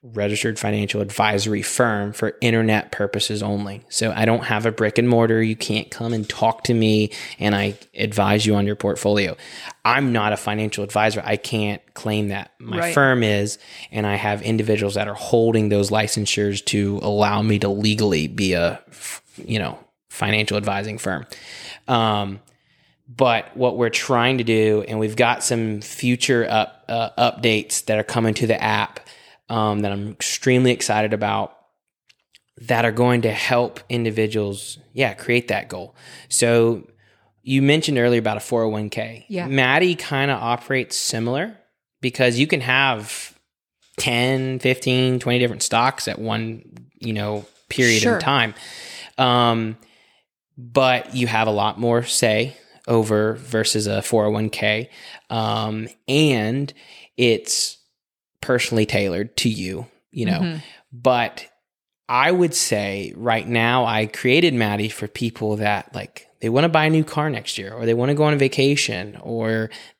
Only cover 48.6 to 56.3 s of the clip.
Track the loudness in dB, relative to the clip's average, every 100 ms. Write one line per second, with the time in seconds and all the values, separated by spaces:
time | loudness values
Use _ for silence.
48.6 | -16 -16 -16 -18 -10 0 2 4 4 2
49.6 | -2 -8 _ _ _ _ _ _ _ -20
50.6 | -2 2 4 2 -2 -2 0 0 0 2
51.6 | 0 0 0 0 0 0 2 2 -2 -6
52.6 | _ -12 0 2 4 2 0 -2 -4 -2
53.6 | 0 0 -2 -2 0 2 2 0 -4 -2
54.6 | 0 0 -4 -14 -20 -20 -8 -4 -2 -2
55.6 | -2 -6 -8 -12 0 2 4